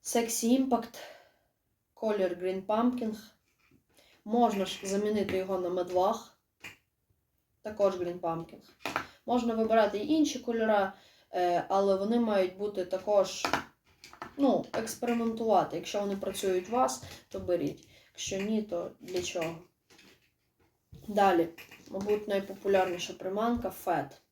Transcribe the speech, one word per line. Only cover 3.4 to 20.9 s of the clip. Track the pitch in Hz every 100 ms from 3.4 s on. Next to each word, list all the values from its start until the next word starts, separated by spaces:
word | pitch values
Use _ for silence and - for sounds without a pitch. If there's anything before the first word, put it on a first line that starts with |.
| _ _ _ _ _ _ _ _ 208
Можна | 233 233 202 185
ж | -
замінити | 196 196 208 214 190 185
його | 190 190
на | 175
медваг. | 180 180 180 190 - - _ _ _ - - _ _ _ _ _ _ _ _
Також | 214 214 196 185
Green | 175 175
Pumpkin. | 170 165 165 - - _ - - - - -
Можна | 240 233
вибирати | 226 220 220 208 202
і | -
інші | 320 294 247
кольора, | - 226 220 208 196 - - _ _
е, | 180 180 175 -
але | 196 202 190
вони | 202 240
мають | 226 202 185 185
бути | 208 202 175
також, | 190 214 208 185 - - - - _ _ _ - - - -
ну, | 277 196 -
експериментувати. | - 226 - 240 233 226 220 226 190 160 165
Якщо | 175 208
вони | 202 196
працюють | 190 190 196 185 185
у |
вас, | 233 247 - - - _
то | 196
беріть. | 185 175 190 185 - - _
Якщо | - - 190
ні, | 202 220
то | 214 175 170 -
для | - 180
чого? | 180 180 165 165 - _ _ - - _ _ _ _ _ _ _ _